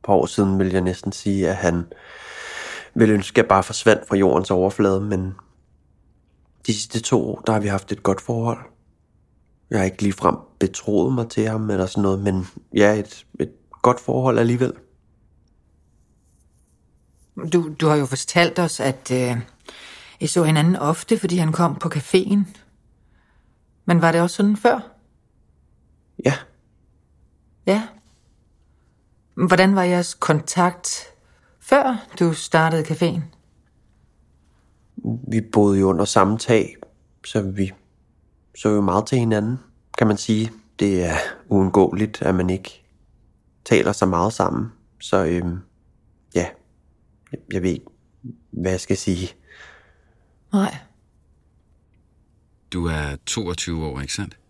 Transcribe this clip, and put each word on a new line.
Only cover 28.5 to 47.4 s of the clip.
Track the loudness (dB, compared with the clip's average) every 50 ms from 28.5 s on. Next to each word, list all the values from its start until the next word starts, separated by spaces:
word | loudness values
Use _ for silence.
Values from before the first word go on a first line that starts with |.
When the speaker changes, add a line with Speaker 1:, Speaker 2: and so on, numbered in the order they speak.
| _ _ _ _ _ _ _ _ _ _ _ _ _ _ _ _ _ -2 2
Speaker 2:
Hvordan | 4 6 6 6 4 4
var | 4 2
jeres | 2 2 0 0 -4 -8
kontakt, | _ 0 0 0 0 0 -2 0 2 2 2 0 -4 -10 -8 -8 -8 -12 -18 _ _ _ _ _ _ _ _ _ _
før | 0 2 2 4 4 2 -2 -4 -8 -16 -4 -2
du | 0 0 0
startede | -4 -6 0 2 2 2 2 0 -2 -2
caféen? | -4 -2 -2 0 -2 -2 -4 -8 -10 _ _ _ _ _ _ _ _ _ _ _ _ _ _ _ _ _ _ _ _ _ _ _ _ _ _ _ _ _ _ _ _ _ -10 -6 -6 -6 -6 -6 -4
Speaker 1:
Vi | -4 -4
boede | -4 2 2 4 4 6 4 4
jo | 4 2
under | 2 2 0
samme | 2 4 4 4 4 2
tag, | -2 0 2 2 2 2 -2 -8 -18 -20 _ _ _ _ _ _ _ -18
så | -4 -4 -4
vi | -4 -2 -4 -4 -4 -4 -4 _ _ _ _ _ _ _ _ _ _ _ _ _ _ _ _
så | -2 0 2
jo | 2 2
meget | 2 2 2 0 0
til | 0 0
hinanden, | 0 2 2 0 0 0 -2 -6 -8 -10 _ _ _ _ _ -2
kan | 0 2
man | 2 2
sige. | 0 0 -2 0 0 -2 -4 -8 -16 _ _ _ -2
Det | 0 0 0 0 0
er | -2 -2 -4 -6 -6 -12 -16 -6
uundgåeligt, | 0 2 2 2 4 6 4 4 4 2 -2 -4 -4 -4 -4
at | -2 0 0
man | 0 0 -2
ikke | -2 -4 -6 -14 -20 _ _ _ _ _ _ _ _ _ _ _ _ _ _ _ _ _ _
taler | 2 2 4 4 2
så | 0 0 0
meget | 0 2 2 0 0 0
sammen. | 0 -2 0 0 -2 -6 -6 -10 _ _ _ _ _
Så, | -6 -2 0 0 2
øhm, | 0 -2 -2 -2 -4 -6 -8 -12 _ _ _ _ _ _ _ _ _ _ _ _ _ -4
ja, | -4 -4 -4 -10 _ _ _ _ _ _ _ _ _ _ _ _ _ _ _
jeg, | -18 -18